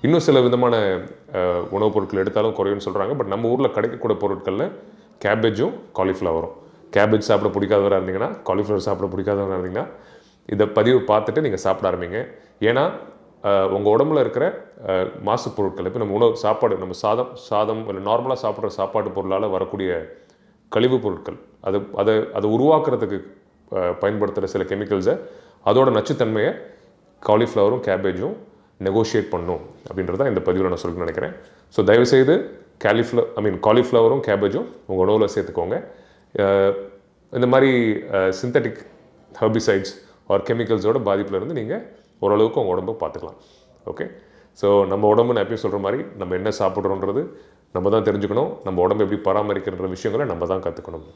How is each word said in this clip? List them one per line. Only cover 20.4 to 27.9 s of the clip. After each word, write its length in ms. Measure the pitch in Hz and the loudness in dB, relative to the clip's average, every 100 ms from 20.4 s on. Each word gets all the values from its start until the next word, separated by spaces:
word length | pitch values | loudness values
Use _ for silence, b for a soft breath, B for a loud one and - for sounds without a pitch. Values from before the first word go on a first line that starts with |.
| b b _ | b b _
கழிவுப் 320 | 110 123 127 | 2 2 2
பொருட்கள், 360 | 107 87 - 90 - _ | -2 -6 -10 -14 -20 _
அது, 200 | 98 101 101 - | -4 -4 -4 0
அதை, 320 | 101 110 - | 2 2 0
அதை 180 | 104 107 | -2 0
உருவாக்குறதுக்கு, 720 | 113 143 156 151 123 107 98 - - _ _ _ | 2 4 4 2 -2 -2 -6 -10 -20 _ _ _
அஹ், 240 | 98 90 87 | -2 -2 0
பயன்படுத்துற 420 | 101 107 104 101 | -2 0 -2 -2
சில 200 | 95 98 | -4 -4
கெமிக்கல்ஸை, 560 | 92 101 107 101 92 165 B B B B - | -4 -4 -2 0 2 0 B B B B 2
அதோட 260 | 117 131 | 4 4
நச்சுத்தன்மையை 640 | 110 - 147 113 110 127 220 - B B _ _ _ - | 2 -2 -2 0 0 0 -2 -14 B B _ _ _ 2
காலிஃப்ளவரும் 560 | 107 120 110 101 123 | 2 2 2 2 2
கேபேஜும் 520 | - | -2